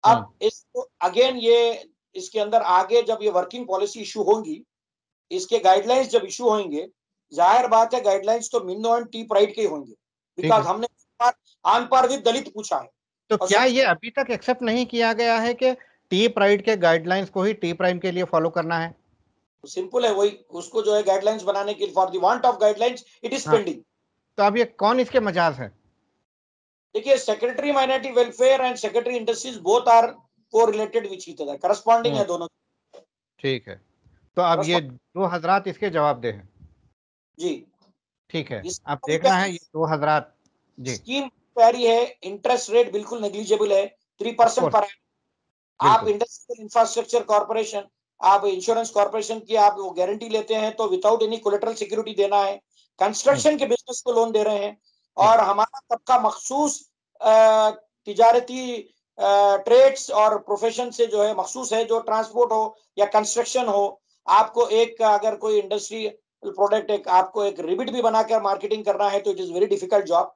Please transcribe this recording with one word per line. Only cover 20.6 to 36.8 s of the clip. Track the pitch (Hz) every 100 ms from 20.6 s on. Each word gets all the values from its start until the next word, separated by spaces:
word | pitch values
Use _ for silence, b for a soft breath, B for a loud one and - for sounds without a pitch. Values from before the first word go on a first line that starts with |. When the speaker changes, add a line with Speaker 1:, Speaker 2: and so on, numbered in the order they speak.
| 170 220
Speaker 1:
जो | 214 208
है |
गाइडलाइंस | 202 190 202 220
बनाने | 185 196 202
के | 208 196
लिए | 165
for | 185
the | 180
want | 180 240 247
of |
guidelines, | 247 208 208 240 247 b b 226
it | 262
is | -
Speaker 2:
हाँ। | 214
Speaker 1:
pending। | 190 151 _ _ _ _ _ -
Speaker 2:
तो |
अब | 202 214
ये | 233
कौन | _ 202 254
इसके | 247 262
मजाज | 214 175 170
है? | 135 113 _ _ _ _ _ _ _ _ _ _ _ _
Speaker 1:
देखिए, | 214 233 262
secretary | - 208 240 254 294
minority | 277 262 262 254 247
welfare | 233 196 254 269
and | 254 240 214
secretary | 226 240 247 220
industries | 220 262 226
both | 170 233 240
are | 233 233 - _ _ _ 220
correlated | 226 208 214 226
with | 208 190
each | - 147
other, | 147 139
corresponding | 180 208 - 233 233
Speaker 2:
हम्म। | 214
Speaker 1:
है | 196
दोनों। | 170 170 _ _ _ _ - _ _ _ _
Speaker 2:
ठीक | 135 127 -
है, | 95 _ _ _ _ _ -
तो |
अब | 175 170
ये | 175
Speaker 1:
Correspond- | 175 143 123 _ 175
Speaker 2:
दो | 190
हजरात | 175 165 196 196
इसके | - 208
जवाब | 165 147 127
दे | 120
हैं। | 101 92 _ - _